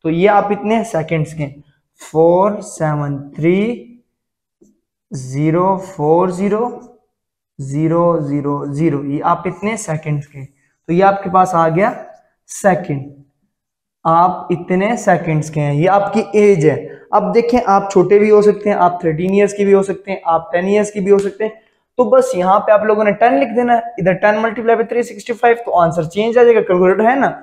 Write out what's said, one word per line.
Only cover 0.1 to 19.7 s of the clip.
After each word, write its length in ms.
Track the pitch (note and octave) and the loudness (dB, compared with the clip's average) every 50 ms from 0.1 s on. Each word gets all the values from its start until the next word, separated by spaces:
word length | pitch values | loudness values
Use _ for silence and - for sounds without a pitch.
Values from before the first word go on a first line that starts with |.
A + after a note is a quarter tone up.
ये 160 | D#3+ E3+ F#3 G#3 | -2 2 2 4
आप 200 | G#3 G3+ G3 G3+ | 4 2 0 0
इतने 300 | G#3 G3+ - G#3 A3+ A3+ G#3 | -4 -4 -2 -2 -2 -2 -2
seconds 480 | - - D#3+ D#3 - E3+ D#3+ D3+ - - | -4 -4 -6 -4 -2 -4 -4 -4 -6 -6
के 120 | D#3 D3 C3+ C#3 - - _ _ _ _ _ _ _ | -10 -10 -10 -10 -20 -20 _ _ _ _ _ _ _
फ़ोर 600 | - - - D#3 E3 E3+ F3 F3+ F#3+ G#3 G#3 G3+ | -20 -4 0 2 4 4 4 4 2 0 -2 -6
सेवन 560 | F#3 - - - E3 D#3 D3+ D3 C#3+ C#3+ C#3+ C#3 - - - | -12 -14 -8 -6 -4 -4 -2 -4 -4 -6 -6 -8 -10 -14 -10
थ्री 180 | - D3+ E3+ F3+ G3 G#3 A#3 B3 - - - - _ _ _ _ _ _ _ _ _ _ _ _ _ _ _ _ _ _ _ _ _ _ _ | -2 0 0 2 2 0 -2 -4 -8 -12 -20 -20 _ _ _ _ _ _ _ _ _ _ _ _ _ _ _ _ _ _ _ _ _ _ _
ज़ीरो 640 | A3 C3+ B2+ B2+ C3 C#3+ D3+ D#3+ D#3 F3 F3+ F#3+ G3 F#3 F#3 | -14 -12 -10 -8 -4 0 0 2 2 2 2 0 0 -2 -6
फ़ोर 440 | - - - D3 D3+ D#3+ E3+ F#3 F#3 | -12 -8 -4 0 2 2 2 2 0
ज़ीरो 300 | F3 F3 G3 G3+ G3+ G#3+ A#3+ A#3+ - - - - - _ _ _ _ _ _ _ _ _ _ _ _ - | -2 -2 -2 -2 -2 -2 -2 -4 -6 -12 -18 -20 -20 _ _ _ _ _ _ _ _ _ _ _ _ -14
ज़ीरो 440 | C#3 C3+ C#3 D3 D#3+ D#3+ E3 E3+ E3+ E3+ E3+ D#3+ | -12 -6 -4 -2 0 0 2 2 2 2 0 0
ज़ीरो 440 | D3 C#3 C#3+ D3 C#3 C#3+ C#3+ C#3+ C#3 C#3+ C#3 | -2 -2 -4 -4 -4 -4 -6 -6 -6 -8 -4
ज़ीरो, 280 | C#3+ E3 D#3+ C#3+ C#3 C#3+ | -2 0 0 0 -2 -4
ये 160 | C#3 C#3+ D3 | -6 -6 -4
आप 240 | - E3 F3 E3+ - | -2 -2 -2 -2 -4
इतने 300 | F#3 F#3 - G3 G#3 A3+ | -8 -8 -6 -6 -6 -6
seconds 500 | G#3+ - - D#3 D#3 - D#3 D3+ C#3+ C#3+ | -6 -6 -8 -8 -6 -4 -6 -6 -6 -6
के, 180 | _ _ C#3 C3 | _ _ -20 -20
तो 480 | - _ _ _ _ _ _ _ - | -20 _ _ _ _ _ _ _ -2
ये 100 | E3+ F3 | 0 2
आपके 280 | G3 G3 G3 G3 - F#3+ | 4 2 2 0 -6 0
पास 240 | F3 F#3 F#3 F#3 E3+ | 2 2 2 2 2
आ 140 | E3 E3 D#3+ | 0 0 2
गया 220 | D#3 F3 G3+ A#3+ C4 - - - - _ _ _ _ _ _ _ | 2 0 0 0 -2 -8 -16 -20 -20 _ _ _ _ _ _ _
सेकंड, 640 | - - - G3 F3+ D#3 - - D3 C3+ C3+ - - - - _ _ _ _ _ _ _ _ _ _ _ _ _ _ _ _ | -14 -2 0 0 0 0 -2 -6 -8 -8 -8 -14 -18 -20 -20 _ _ _ _ _ _ _ _ _ _ _ _ _ _ _ _
आप 440 | E3 E3 E3+ F3 F#3 F3+ - - - | 0 4 4 4 2 0 -4 -6 -6
इतने 440 | F3+ E3+ F3+ - F#3 F3+ G3 G#3+ A#3+ | -6 -6 -4 -4 -2 -2 0 -2 -2
seconds 540 | A3+ - G3+ F3+ E3 - D#3+ D#3 D#3 D3+ - | -2 0 0 0 0 0 -2 -2 -2 -4 -4
के 100 | - D#3 | -4 -4
हैं, 140 | D3 C#3+ C#3+ | -2 -2 0
ये 120 | D3 E3 F#3 | 0 2 2
आपकी 360 | F#3+ G3+ G3+ G3+ G3+ A3 G#3 - - G#3+ | 2 2 0 0 -2 -4 -4 0 0 4
एज 260 | G#3 G3+ G3+ E3 D3 | 4 4 4 4 4
है। 100 | D3+ C3 A2+ - - - - - _ - | 2 2 0 -8 -12 -18 -20 -8 _ 0
अब 180 | G#3+ F#3 F#3 | 0 0 2
देखें, 260 | - A#3 A#3 - A#3+ B3 | 0 0 2 2 0 0
आप 280 | - F#3 G3 G3 G3+ - | 2 2 2 2 0 2
छोटे 260 | - F#3+ F3 F#3 G3+ G#3 | 2 2 4 4 4 4
भी 100 | G#3 G#3+ | 6 6
हो 140 | G#3+ G#3 | 4 6
सकते 280 | G3+ G#3 G3 - - G#3 | 6 4 2 2 -2 -2
हैं, 60 | G3+ | 0
आप 220 | F#3+ F3 F3 F3 - F3 | 2 0 0 0 -2 -4
thirteen 300 | E3 D#3+ D3+ F3+ F#3+ G3 | -4 -2 -2 -2 0 2
years 180 | G3+ G3+ G3 | 2 2 0
की 120 | G3+ G3+ G3+ | 0 -2 2
भी 80 | G3 | 4